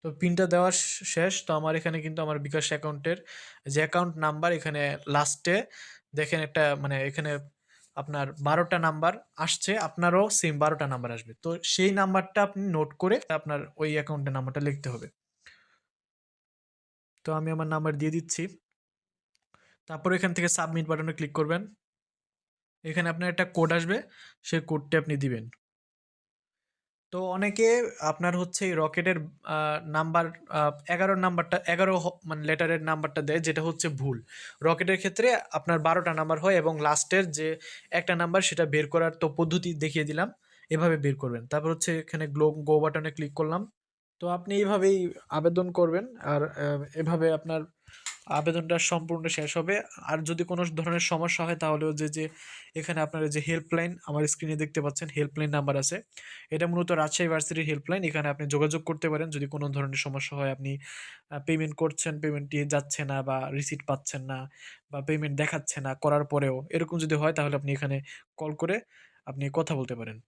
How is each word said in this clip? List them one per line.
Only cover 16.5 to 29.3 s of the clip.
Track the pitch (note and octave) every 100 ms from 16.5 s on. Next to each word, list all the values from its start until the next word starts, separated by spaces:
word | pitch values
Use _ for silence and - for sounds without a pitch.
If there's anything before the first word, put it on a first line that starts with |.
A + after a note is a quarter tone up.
| _ _ _ _ _ _ _
তো | -
আমি | D#3 D#3+
আমার | D#3+ D#3
নাম্বার | D#3 D#3 D3
দিয়ে | D#3
দিচ্ছি। | E3 E3 - F3+ - _ _ _ _ _ _ _ _ _ _ _ _ -
তারপর | D#3 F3+
এখান | F3+ F#3
থেকে | F3 E3+
সাবমিট | - E3 E3 D#3
বাটনে | D#3 D#3+
ক্লিক | D#3+ D3+
করবেন। | D3+ D3+ E3+ G#3 _ _ _ _ _ _ _ _ _ _ _
এখানে | D#3+ D#3+ E3+
আপনার | E3 F3+
একটা | E3+
কোড | F3+ E3+ D#3+
আসবে, | E3+ E3 A3 - - - _
সেই | - E3
কোডটি | D#3+ D3+ C#3+ D#3+
আপনি | D#3 C#3+
দিবেন। | C#3 A#2 A2+ _ _ _ _ _ _ _ _ _ _ _ _ _ _ _ _
তো | F3+ F#3
অনেকে | F#3 G#3 G#3 A3+ A#3+ A#3 -
আপনার | D3+ D#3 F3 F3
হচ্ছে | F3+ -
এই | F#3+
রকেটের, | D#3+ D#3 E3+ F3 E3+ D#3